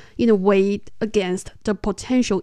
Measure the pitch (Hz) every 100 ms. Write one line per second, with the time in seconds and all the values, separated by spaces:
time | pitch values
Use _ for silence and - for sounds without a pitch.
0 | - - 233 208 190 196 196 202 - -
1 | 220 214 185 185 - - - 202 208 190
2 | - 254 240 190